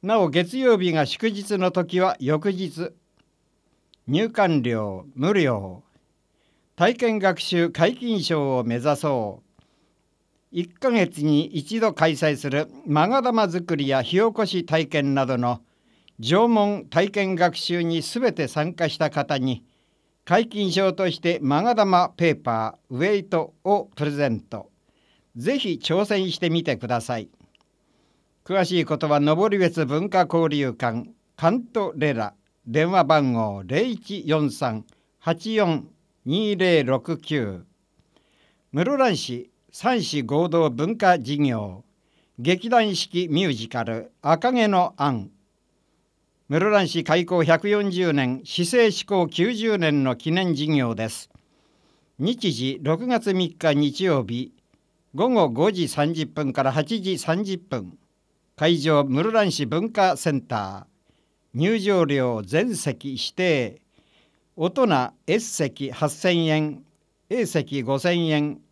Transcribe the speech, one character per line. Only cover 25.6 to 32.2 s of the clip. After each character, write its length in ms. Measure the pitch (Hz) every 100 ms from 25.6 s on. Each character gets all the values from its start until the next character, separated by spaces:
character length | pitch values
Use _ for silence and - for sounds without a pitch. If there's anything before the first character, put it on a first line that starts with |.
| 233 165
挑 220 | - 175
戦 260 | 196 202 190
し 80 | -
て 100 | 170
み 160 | 165 165
て 100 | 123
く 140 | 120
だ 100 | 120
さ 200 | 113 120
い。 100 | 107 _ _ _ _ _ _ _ _ _ _ _
詳 180 | - 190 175
し 160 | 180
い 20 |
こ 140 | 151 151
と 100 | 156
は 140 | 147
登 360 | 147 160 208 196
別 280 | 180 165 139
文 240 | 147 190
化 180 | 185 175
交 200 | 170 160
流 240 | 147 135
館、 360 | 117 123 113 - - _ -
カ 140 | 165
ン 120 | 240
ト 300 | 240 226 190 165
レ 180 | 151
ラ、 200 | 120